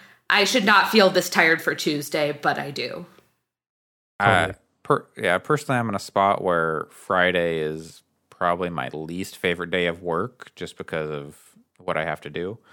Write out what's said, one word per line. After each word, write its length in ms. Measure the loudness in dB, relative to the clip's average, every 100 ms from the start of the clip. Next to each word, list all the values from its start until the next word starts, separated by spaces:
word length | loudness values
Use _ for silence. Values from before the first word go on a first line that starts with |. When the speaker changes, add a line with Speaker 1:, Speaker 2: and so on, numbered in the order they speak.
| -20 _ 0
Speaker 1:
I 140 | 2 4
should 180 | 4
not 260 | 4 4 6
feel 200 | 6 6
this 200 | 4 2
tired 320 | 2 4 2
for 140 | 0 -4
Tuesday, 640 | -2 -4 -4 -2 -2 -2
but 180 | -2 -2
I 100 | -6
do." 340 | -8 -8 -10 -14 _ _ _ _ _ _ _ _ _ _ -2
Speaker 2:
Uh, 160 | 4 4 2
Speaker 3:
Totally. 120 | -4 _ _
Speaker 2:
per-, 220 | -2 -2 -2 -4
yeah, 200 | 0 0
personally, 400 | 0 -2 0 -2
I'm 100 | -2
in 60 | -6
a 40 |
spot 420 | -4 2 2 2
where 440 | 2 0 0 -2 -6
Friday 680 | -14 -2 2 2 2 0 0
is 440 | -4 -6 -10 -20 _ _ _
probably 400 | _ -2 0 -2
my 200 | -4 -6
least 420 | -8 -10 -8 -10 -4
favorite 340 | -4 -2 -4
day 160 | -2 -2
of 140 | -2
work 500 | -4 -4 -4 -10 -20 -14
just 220 | -14 -12
because 320 | -8 -6 -6
of 460 | -8 -10 -18 _ _ _ _
what 180 | -6 -4
I 80 | -2
have 160 | -6
to 80 | -8
do. 280 | -8 -8 -10 _